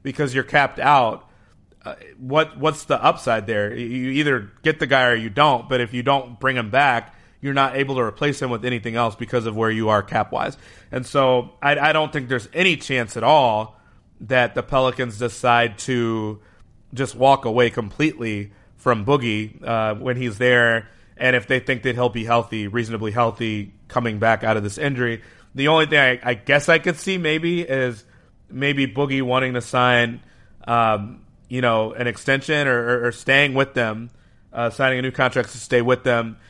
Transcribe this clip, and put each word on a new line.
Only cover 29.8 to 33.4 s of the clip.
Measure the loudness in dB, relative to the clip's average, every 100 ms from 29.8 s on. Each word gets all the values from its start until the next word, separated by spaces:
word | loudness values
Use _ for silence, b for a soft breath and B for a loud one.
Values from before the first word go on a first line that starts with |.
| 4 4 2 -4 b b b b -2
um, | 2 2 0 -4 -14 -20 _ _
you | -2
know, | 0 2 0
an | -4 -6
extension | -4 -2 -2 0 0 2
or, | 0
or, | 0 0 -2
or |
staying | -4 2 4